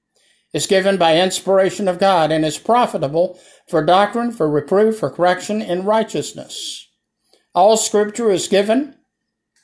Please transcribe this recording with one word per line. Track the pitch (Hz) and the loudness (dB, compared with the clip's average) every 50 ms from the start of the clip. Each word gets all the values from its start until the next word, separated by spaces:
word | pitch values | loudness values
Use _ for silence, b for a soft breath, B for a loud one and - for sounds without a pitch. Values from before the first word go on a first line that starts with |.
| _ _ _ _ _ _ _ _ _ _ - | _ _ _ _ _ _ _ _ _ _ -6
is | 151 - | -6 -2
given | - 196 190 185 196 196 180 | 0 2 2 2 2 2 2
by | 170 165 160 | 2 2 4
inspiration | 165 185 190 185 - - 185 196 190 196 185 180 - 208 185 | 4 2 0 -2 -4 -2 0 2 2 2 2 0 -2 -4 -4
of | 175 175 | -2 0
God | 196 196 190 170 156 151 | 2 2 2 2 2 2
and | 160 160 156 | 0 0 0
is | 156 151 - | -2 -4 -6
profitable | - - 226 247 240 - - 185 156 139 151 165 180 185 B B B B B B B _ | -2 0 2 2 2 0 -2 -4 -6 -2 -2 -2 -2 -2 B B B B B B B _
for | - 160 151 | -2 0 2
doctrine, | 156 175 190 208 208 - 233 240 240 226 | 4 4 4 4 2 0 -4 -4 -4 -4
for | - 165 151 | -2 -2 0
reproof, | 147 147 143 - 190 196 214 220 220 214 | 0 -2 -2 0 0 2 2 2 0 -2
for | - 135 | -4 -6
correction | - - 175 180 180 180 - - 208 214 220 | -2 0 0 0 0 0 -4 -6 -6 -6 -4
in | 190 175 180 190 | -4 -4 -4 -2
righteousness." | 202 220 220 214 - - 156 139 - - - - - - - - - - - - _ _ _ _ _ _ _ _ _ _ _ _ _ _ | 0 0 0 0 -2 -4 -6 -6 -6 -10 -14 -16 -14 -14 -14 -12 -12 -14 -16 -18 _ _ _ _ _ _ _ _ _ _ _ _ _ _
All | 165 254 - 226 | 2 4 4 4
scripture | 220 - - - 208 208 208 208 - 240 220 | 4 0 0 0 0 -2 -2 -4 -2 0 0
is | 190 156 - - | 0 0 0 0
given | 196 190 202 214 226 262 302 - - _ _ _ _ _ _ _ _ _ _ _ _ _ | 0 0 2 2 0 0 -2 -4 -10 _ _ _ _ _ _ _ _ _ _ _ _ _